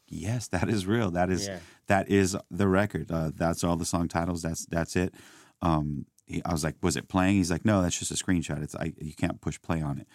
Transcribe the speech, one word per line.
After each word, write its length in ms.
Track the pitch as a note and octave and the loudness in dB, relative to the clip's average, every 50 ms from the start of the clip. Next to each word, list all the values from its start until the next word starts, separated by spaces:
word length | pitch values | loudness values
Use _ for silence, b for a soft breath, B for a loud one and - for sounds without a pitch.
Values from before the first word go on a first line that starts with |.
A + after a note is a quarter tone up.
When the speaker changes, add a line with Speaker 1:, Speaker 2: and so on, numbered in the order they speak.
| _ | _
Speaker 1:
"Yes, 420 | _ - D#2+ E2 G2+ B2 B2 A2 - | _ -12 -8 -4 -4 -4 -4 -4 -4
that 200 | F#2 F2 G2 - | -2 0 0 2
is 180 | A2+ G2+ F2+ | 0 0 0
real. 240 | F#2+ A2 A#2+ A2 F2+ | 0 2 2 2 0
That 200 | E2+ F2 F2+ F#2 | 2 2 2 2
is, 180 | F#2 - G2+ G2+ | 2 0 -2 -4
Speaker 2:
Yeah. 100 | F#2+ E2+ B B B B B - | -8 -12 B B B B B 2
Speaker 1:
that 200 | G2+ G2 - - | 2 2 4 4
is 260 | G2+ G2+ F#2+ F2+ G2 E2 - _ | 4 4 6 4 0 -4 -8 _
the 180 | F2 F2 G2+ F#2+ | -2 0 2 4
record. 420 | F#2 F#2+ G#2 G#2 - E2+ C#2+ - | 4 4 4 2 -2 -6 -4 -2
Uh, 200 | E2 D#2+ D#2+ D#2 - | -2 -2 -2 -2 -2
that's 300 | - E2+ E2 F2 - - | 0 0 0 0 0 0
all 120 | E2+ E2+ | 0 0
the 80 | E2 E2+ | 0 -2
song 200 | - - F2 F2 D#2+ | -2 -2 -2 -2 -2
titles. 340 | - E2+ E2+ F2 F2 E2 | -2 -2 -2 -2 -4 -4
That's, 240 | E2 E2 E2 - - | -4 -6 -6 -6 -8
that's 300 | - E2+ E2 E2 - - | -4 -2 -2 -2 0 0
it." 180 | F#2 F2+ - B B B B B B B B B _ | 0 0 0 B B B B B B B B B _
Um, 440 | - E2+ D#2+ D2+ D2 D2+ D2 C2+ C2 - _ _ _ | 0 2 2 2 0 -2 -4 -6 -8 -12 _ _ _
he, 160 | - - E2+ - | -8 -8 -6 -2
I 80 | F2 | -2
was 100 | F2 D2 | -2 0
like, 140 | D#2 D#2 - - | -2 -4 -4 0
"Was 140 | - F2 D2+ | 0 0 0
it 120 | C#2 - - | -2 -4 0
playing?" 280 | - F#2+ F#2 F#2+ G#2 | 2 2 4 6 4
He's 140 | G2 E2+ E2+ | 4 4 2
like, 140 | E2+ D#2+ - | 0 0 2
"No, 180 | G#2+ G#2 F#2+ | 4 4 4
that's 160 | F2+ E2+ - - | 4 2 0 -2
just 120 | - - | -4 -4
a 40 | - | -4
screenshot. 480 | - - F#2+ F#2 E2+ D#2 - D2+ D2+ | -4 0 0 0 0 0 -2 -4 -6
It's, 120 | D2+ - - | -6 -8 -6
I, 180 | - E2+ D#2+ - - | -6 -6 -6 -6 -8
you 140 | D#2 D2+ - | -10 -12 -4
can't 260 | - F2 E2+ D#2+ - | -4 -2 -2 -2 -4
push 200 | - - - - | -6 -8 -8 -6
play 200 | - - E2+ D#2+ | -4 -4 -2 -2
on 160 | D2+ C#2+ C#2 C2 | -2 -2 -4 -6
it." 80 | - B | -8 B